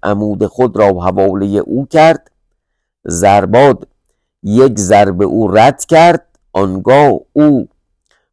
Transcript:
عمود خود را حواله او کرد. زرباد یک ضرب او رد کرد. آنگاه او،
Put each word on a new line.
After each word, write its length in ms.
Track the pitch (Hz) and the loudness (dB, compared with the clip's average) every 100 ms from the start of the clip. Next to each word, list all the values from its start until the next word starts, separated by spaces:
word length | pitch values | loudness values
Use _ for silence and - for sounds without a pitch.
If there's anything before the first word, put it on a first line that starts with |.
عمود 440 | - 101 107 98 104 | -6 -4 -6 -4 -6
خود 300 | - 127 95 | -2 -4 0
را 120 | 104 | 0
حواله 680 | 90 90 95 98 98 98 101 | 0 -4 -2 -2 -2 -4 -4
او 280 | - 117 139 | -4 -8 -4
کرد. 440 | 160 160 156 _ _ _ _ _ _ _ _ | 2 2 0 _ _ _ _ _ _ _ _
زرباد 840 | - 85 98 101 95 113 143 - - _ _ _ _ _ | -12 -2 0 2 2 2 2 0 -8 _ _ _ _ _
یک 360 | 98 110 131 104 | -4 0 0 0
ضرب 440 | 92 104 101 90 | 0 2 2 0
او 260 | 98 85 107 | -4 -2 0
رد 360 | 101 120 143 | 2 2 0
کرد. 540 | - 160 170 165 - _ _ | 0 2 4 2 -6 _ _
آنگاه 680 | 92 95 95 92 135 143 101 - | -6 -4 -4 0 2 2 0 -6
او، 360 | - 151 135 - _ _ _ _ _ _ | 0 0 0 -4 _ _ _ _ _ _